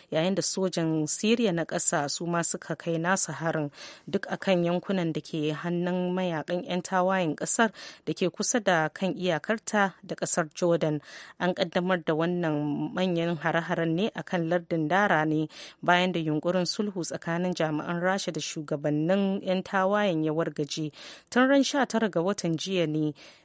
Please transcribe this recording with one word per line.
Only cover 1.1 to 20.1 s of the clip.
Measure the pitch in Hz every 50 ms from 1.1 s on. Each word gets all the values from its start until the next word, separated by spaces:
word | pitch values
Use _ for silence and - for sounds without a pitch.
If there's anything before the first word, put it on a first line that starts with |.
| - - - 214 233 240 233 202 170
na | 170 160
ƙasa | - - 170 - - - 160 143 143
su | - - 175
ma | 170 170 170 165
suka | - - 175 - - 165
kai | - - 175 165 160 165
nasu | 175 190 190 - - 151
harin | - 160 165 - 160 147 143 - - - - - - - -
duk | - 196 - -
akan | 196 - - 196 190 175 175
yankunan | 170 175 180 - - 196 185 170 165 151
da | 156
ke | - - - 160 147 151
hannun | 151 147 - 175 175 175 175 180 180 180 180 180 180
mayakan | 185 185 180 165 156 143 - 175 180 135
'yan | - 175 180 175
tawayen | - 190 185 180 185 190 190 180 160 143
ƙasar | - - - - - 233 220 - - - - - - _
da | - 160
ke | - 190 175
kusa | - - 208 - - 247 196
da | 196 180 160 156 156 -
kan | - 196 185 160
iyakarta | - 180 180 165 147 - - 220 220 - - - 208 196 190 - - -
da | 185 165
ƙasar | - - - - - 165 151 -
Jordan. | - 180 175 170 160 165 156 151 147 - - - - - - - -
An | 185 180 180
ƙaddamar | - - 165 - 185 175 185 185 175 151
da | - 160
wannan | 151 165 175 180 180 175 160 151 147 147 147 147 151 151 151 -
manyan | 180 185 190 175 165 165 170 175 151 147
hare-haren | 165 156 165 170 165 180 170 165 165 160
ne | 170 208 233 -
akan | 175 - - - 180 165 160
lardin | 175 180 170 - 175 165 156
Dara | 151 170 190 208 202 185 156 156
ne | 156 156 156 156 151 - - - - - _ -
bayan | 170 175 175 180 185 170
da | 170
yunkurin | 160 156 151 156 - 170 180 185 180
sulhu | 170 - - 208 208 190 196 160
tsakanin | - - 165 - 170 165 170 180 180 - -
jami'an | 165 156 151 151 156 - 170 170
Rasha | 175 185 190 196 - - 160
da | 165
shugabannin | 147 - - 165 151 - 156 143 147 151 151 151 156 165 190 202 196 196 196 190 -
'yan | 190 185 185 185
tawayen | - - 190 190 190 202 208 208 202